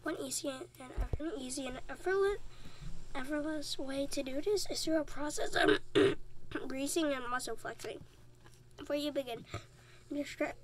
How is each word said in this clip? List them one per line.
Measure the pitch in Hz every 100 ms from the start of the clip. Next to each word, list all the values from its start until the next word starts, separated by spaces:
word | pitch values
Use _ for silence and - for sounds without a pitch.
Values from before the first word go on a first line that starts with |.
One | 311 320
easy | 277 - 294
and, | 262 - -
and | 254 -
eff-, | 254 -
an | 311 285
easy | 262 269 262
and | 254 -
effortless, | 262 359 392 392 403 - - - - - - -
effortless | 277 262 302 302 311 294 -
way | 269 269 285
to | -
do | 262 262
this | 392 415 -
is | - -
through | 320
a |
process | 294 - 294 - - -
of | - - -
<clears throat> | - - - - - - - 262
breathing | 262 285 339 311
and | 269 247
muscle | 247 240 226
flexing. | 226 226 220 - - - - - - - - -
Before | 285 294
you | 294
begin, | 277 254 233 - - - - - - -
you | 285
stretch | 285 - 302 -